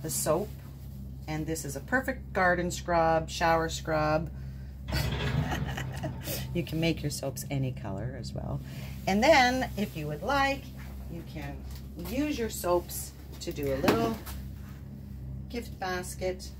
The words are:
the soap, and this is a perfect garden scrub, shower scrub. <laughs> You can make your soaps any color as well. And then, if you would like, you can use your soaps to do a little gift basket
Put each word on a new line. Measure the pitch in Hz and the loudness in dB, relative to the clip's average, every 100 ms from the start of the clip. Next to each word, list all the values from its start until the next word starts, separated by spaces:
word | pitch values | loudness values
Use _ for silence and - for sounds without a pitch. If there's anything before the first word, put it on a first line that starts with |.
the | 156 | -2
soap, | - - 156 208 - - - - - - - - | 0 2 2 2 -6 -12 -12 -10 -10 -10 -10 -4
and | 156 151 | -2 0
this | 156 147 | -2 -2
is | 135 | -6
a | |
perfect | - 254 262 - - | 2 2 2 -4 -2
garden | - 185 180 175 | 4 6 6 2
scrub, | 175 - 170 165 160 160 | -2 2 6 6 6 2
shower | - 170 165 165 | 2 6 6 4
scrub. | - - 156 151 156 165 - - - - - - | -2 0 2 4 4 2 -6 -8 -8 -10 -10 -2
<laughs> | - - - - - - - - - - - - - - - - | 0 2 0 0 2 0 0 -2 -4 -6 -4 -4 -4 -4 -4 -2
You | 175 | -2
can | - 156 | 0 2
make | 165 160 | 2 2
your | 139 | 0
soaps | - 135 131 139 | -2 -4 -4 -4
any | 139 131 | 0 0
color | - 101 95 120 131 | -2 -6 -4 -4 -6
as | 107 | -6
well. | - - 139 - - - - - | -6 -4 -4 -6 -8 -8 -4 0
And | 190 | 6
then, | 262 302 247 254 254 - | 8 10 8 4 0 -2
if | 208 160 | -2 -2
you | 151 | -4
would | 151 | -4
like, | 196 277 277 185 - - - - - | 0 2 2 0 -6 -10 -10 -10 -10
you | 170 - | -10 -10
can | 151 139 139 - - - - 175 | -8 -8 -8 -10 -10 -10 -8 -4
use | 247 302 277 | 0 0 0
your | 226 | -2
soaps | - 175 175 175 - - - - - | -2 4 4 2 -8 -8 -12 -14 -10
to | - | -8
do | - 143 | -2 0
a | 135 | 4
little | - 226 233 220 - - - - - - - - - - - - - | 4 6 4 0 -6 -8 -8 -10 -12 -12 -12 -12 -12 -10 -10 -10 -8
gift | 240 - - | -8 -8 -6
basket | 190 185 180 - 185 185 - - | -4 -2 -4 -2 -2 -2 -8 -12